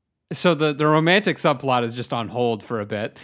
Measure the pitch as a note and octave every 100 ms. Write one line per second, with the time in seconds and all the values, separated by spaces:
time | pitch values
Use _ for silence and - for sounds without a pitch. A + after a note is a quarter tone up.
0 | _ _ - - F3+ D3+ D#3 C#3+ D3+ D#3
1 | D#3+ G3 G3+ - D#3+ C3+ C3+ B2 A#2 A#2+
2 | A2+ B2+ G#2 A#2 A#2+ A2 - A2+ G#2 G#2+
3 | A2+ -